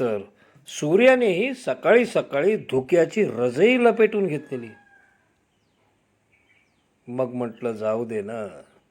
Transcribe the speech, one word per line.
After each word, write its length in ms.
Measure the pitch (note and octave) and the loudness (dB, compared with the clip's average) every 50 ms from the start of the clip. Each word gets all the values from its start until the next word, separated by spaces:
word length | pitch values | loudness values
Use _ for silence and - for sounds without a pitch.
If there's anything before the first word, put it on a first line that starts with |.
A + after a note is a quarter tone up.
तर 180 | C3 A#2+ G#2+ G#2 G2 - _ _ _ _ _ _ _ | -2 -2 -2 -4 -6 -10 _ _ _ _ _ _ _
सूर्यानेही 880 | - - - - D3+ E3 G3+ A#3+ C4 C4 B3+ A#3+ G#3+ F3 E3+ A3 C4+ C4 | -18 -12 -8 -4 0 2 4 6 6 4 4 2 0 0 0 -2 -4 -4
सकाळी 520 | - - - B2+ - - - G#3 A#3+ A#3+ | -6 -6 -6 -6 -2 2 4 4 4 4
सकाळी 500 | - - E3 B2+ - - C#3 D3+ G3 A3 | 2 0 -2 -4 -2 -2 0 0 0 0
धुक्याची 680 | F#3+ C3+ - - C3 C3 - F3 E3+ D#3+ D#3 - A3 G3+ | 0 -4 -4 -4 -4 -2 2 2 2 2 2 0 -2 -2
रजई 540 | C#3+ A2 A2+ B2 B2+ A#2+ C#3 F3+ A#3 B3+ B3+ | -2 -2 -2 -2 -2 0 2 4 4 4 4
लपेटून 480 | A#3+ A#3 A3 A3 A3 G#3+ G#3+ G#3 G3 | 4 2 4 4 2 2 2 -2 -2
घेतलेली. 420 | F3 D3 D3 D3 - C#3 B2 A#2 A2+ G#2+ - _ _ _ _ _ _ _ _ _ _ _ _ _ _ _ _ _ _ _ _ _ _ _ _ _ _ _ _ _ _ _ _ _ _ _ _ _ _ _ _ _ _ _ _ _ - | -2 -4 -6 -8 -10 -12 -12 -12 -14 -18 -20 _ _ _ _ _ _ _ _ _ _ _ _ _ _ _ _ _ _ _ _ _ _ _ _ _ _ _ _ _ _ _ _ _ _ _ _ _ _ _ _ _ _ _ _ _ -12
मग 240 | B2 B2+ C3 B2 B2 | -6 -6 -6 -4 -4
म्हटलं, 400 | B2 B2 A#2 A2 - A#2+ A#2+ A2+ | -6 -6 -6 -8 -6 -6 -6 -6
"जाऊ 320 | G#2 G#2+ G#2+ A2 A2+ A#2+ | -4 -2 -2 -2 -2 -4
दे 180 | A2+ A2+ G#2+ G2 | -6 -6 -8 -6
ना 400 | G2+ A2+ A#2 G#2+ G2 E2 C#2+ - _ _ _ _ _ | -8 -8 -10 -10 -12 -12 -18 -20 _ _ _ _ _